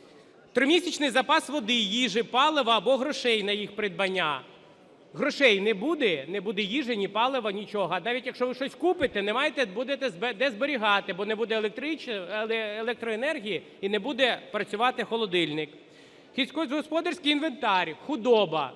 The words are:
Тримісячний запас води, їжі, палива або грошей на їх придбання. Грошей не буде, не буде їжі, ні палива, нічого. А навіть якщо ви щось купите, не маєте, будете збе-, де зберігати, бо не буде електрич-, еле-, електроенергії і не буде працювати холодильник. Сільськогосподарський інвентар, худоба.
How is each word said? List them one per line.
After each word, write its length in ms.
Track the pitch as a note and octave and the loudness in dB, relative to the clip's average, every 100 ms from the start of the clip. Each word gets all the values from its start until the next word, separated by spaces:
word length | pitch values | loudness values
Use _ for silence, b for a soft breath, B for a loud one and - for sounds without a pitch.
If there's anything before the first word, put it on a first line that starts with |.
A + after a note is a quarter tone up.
| B B B B - | B B B B -4
Тримісячний 560 | - C4 F4 D#4 - C#4+ | 2 4 4 2 0 2
запас 400 | C4 B3+ D#4 D4+ | 2 4 2 2
води, 240 | C#4+ G#3+ | -4 0
їжі, 500 | A#3+ G#3 A3 B3+ F#3 | 0 2 0 0 0
палива 540 | A3 A#3+ D4 D#4 A3+ A3+ | 0 4 4 4 4 4
або 200 | F#3+ C4 | 4 2
грошей 460 | C4 C#4 B3 A3 | 2 -2 0 0
на 80 | G3 | 0
їх 240 | G#3 G#3 G#3 | -2 -4 -4
придбання. 680 | G#3 E3+ F#3+ F#3 E3 C#3 - - - - - - - | -6 -2 -2 0 0 -2 -6 -20 -20 -20 -20 -20 -16
Грошей 480 | D3 C4+ - C4+ G3 | -2 -2 4 4 6
не 120 | G3+ | 2
буде, 520 | G#3+ B3 E4 B3 D3+ C3+ | 0 0 0 2 0 -4
не 140 | G3 | -6
буде 200 | F#3+ G3+ | -4 -2
їжі, 360 | G#3 A#3+ B3 A3+ | -2 -2 -2 -2
ні 100 | G3 | -2
палива, 440 | G3+ B3 C4+ A3 | 0 0 0 -2
нічого. 420 | G3 G3+ G#3 F3+ | -4 -6 -2 -2
А 60 | F3+ | -2
навіть 260 | F3+ B3 B3 | -2 -4 -4
якщо 220 | - B3 | -4 -4
ви 60 | |
щось 220 | B3 C4+ - | -2 -6 -2
купите, 460 | E4+ F4 - G#3 | 0 2 0 0
не 120 | G3+ | -2
маєте, 320 | A3 D4+ A#3+ A#3+ | 0 0 0 -4
будете 440 | F#3 B3+ C#4 C4 | -4 -4 -4 -4
збе-, 240 | F3 A#3 | -4 -4
де 180 | G#3 C4+ | 0 -2
зберігати, 600 | G#3 C#4 C#4 G#3 G3+ G3 | 0 -2 0 4 2 2
бо 120 | F3+ G#3 | -4 -2
не 100 | A3 | -2
буде 200 | A3 A3 | -2 0
електрич-, 540 | G#3+ - D4 D#4+ - | -2 -4 -6 -6 -6
еле-, 680 | G#3 F3 G#3 A3 A3+ G#3+ G#3 | -8 -6 -6 -2 -2 -4 -4
електроенергії 840 | A3+ A#3 A3+ G#3+ C4+ D#4+ G#3 E3 B B | -4 -4 -4 -2 -2 -4 -4 -6 B B
і 80 | G3 | -2
не 100 | G#3 | -2
буде 400 | G#3+ B3+ C4 F3+ - | -2 2 2 2 -4
працювати 520 | G#3 G3 G#3 B3 B3+ | -4 -4 0 2 2
холодильник. 680 | A3 A3+ A3 F3 E3 D3+ D3+ - - B B B B - | -2 -2 0 2 2 0 -6 -10 -20 B B B B -4
Сільськогосподарський 960 | C4 D4 D#4+ D4 C4+ D#4+ E4+ D4+ C#4+ | -2 -2 -2 -2 -2 -2 -2 -2 0
інвентар, 640 | D4 D#4 A#3+ A#3 F#3+ E3+ D3+ - | 2 0 -2 0 2 0 -4 -6
худоба. 680 | C#4+ A3 A3+ F#3+ D#3 C3+ | -2 4 6 6 0 -2